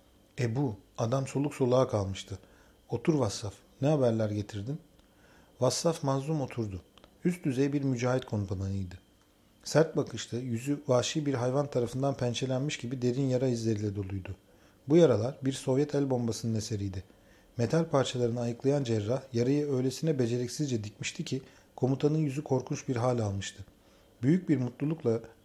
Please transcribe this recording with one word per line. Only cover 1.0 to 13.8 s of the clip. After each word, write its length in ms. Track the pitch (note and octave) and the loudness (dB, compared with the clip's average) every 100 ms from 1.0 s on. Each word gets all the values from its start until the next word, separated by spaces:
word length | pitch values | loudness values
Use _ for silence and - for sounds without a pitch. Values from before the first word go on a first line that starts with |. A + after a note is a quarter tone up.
| A#2 C3+ C3+ | -2 -2 -2
soluk 260 | C3+ D3 | -2 -2
soluğa 340 | - B2+ B2+ C3 | 2 4 4 4
kalmıştı. 520 | G#2+ G2 F#2 - G2+ - - - _ - | 2 -2 -6 -10 -14 -16 -20 -20 _ -8
"Otur 240 | A#2+ - | -4 2
Vassaf, 400 | D3+ A2+ - G2+ - - - | 2 2 -2 -10 -12 -16 -2
ne 60 | C3+ | 2
haberler 420 | D3+ B2 A2 G#2+ | 4 4 2 0
getirdin?" 500 | G#2 G#2 G#2 A2 D#3 - _ _ _ - - - - | -2 -4 -8 -8 -8 -12 _ _ _ -20 -20 -14 0
Vassaf 440 | B2+ - E3+ - | 0 2 0 0
mazlum 380 | C#3 C3+ C#3+ D#3 | 0 0 0 -2
oturdu. 400 | B2+ - G#2+ F#2+ - - - _ F3+ | -2 -4 -4 -6 -12 -20 -20 _ -2
Üst 200 | F3 D3+ | 0 -2
düzey 280 | B2 C#3+ | 2 2
bir 80 | C#3+ | 2
mücahit 440 | C3+ B2 B2 C3 - | 0 0 2 0 0
komutanıydı. 720 | G#2+ G2 F#2+ F#2+ G2 F2+ F2+ _ _ _ _ _ _ | -4 -2 -2 -2 -2 -6 -10 _ _ _ _ _ _
Sert 340 | - D3 D#3 D#3 | 2 4 4 2
bakışlı, 400 | - A2+ - A#2 | -4 -6 -8 -6
yüzü 420 | B2+ A2+ C3+ C#3+ - | -4 -4 -2 -2 2
vahşi 380 | B2 - D#3+ C#3+ | 2 2 -2 0
bir 80 | |
hayvan 340 | B2+ B2 C3+ C#3 | 0 0 0 0
tarafından 460 | B2+ A#2 B2+ C#3 C3 | 0 -2 0 -2 0
pençelenmiş 600 | B2 A2+ B2+ B2+ D3 - | -2 -2 -2 -2 -2 -4
gibi 240 | A#2+ C3 | -6 -2
derin 260 | B2 B2+ C3+ | 0 2 2
yara 200 | B2+ C3 | 2 2
izleriyle 480 | A#2 A2+ G#2+ | 0 0 0